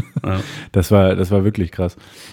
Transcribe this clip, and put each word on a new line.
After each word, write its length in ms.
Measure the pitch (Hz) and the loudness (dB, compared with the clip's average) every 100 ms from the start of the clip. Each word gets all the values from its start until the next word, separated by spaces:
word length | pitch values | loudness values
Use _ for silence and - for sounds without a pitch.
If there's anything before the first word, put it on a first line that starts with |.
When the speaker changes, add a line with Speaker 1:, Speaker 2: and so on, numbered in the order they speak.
| - - | -2 -6
Speaker 1:
Ja. 140 | 98 95 - - - | -4 -6 -6 -14 -2
Speaker 2:
Das 180 | 98 - | -2 4
war, 240 | 101 95 | 4 4
das 140 | 92 92 | 2 0
war 140 | 101 | 0
wirklich 280 | 101 104 87 | 0 -2 -6
krass. 260 | - 87 - - - - | -4 -6 -6 -18 -20 -20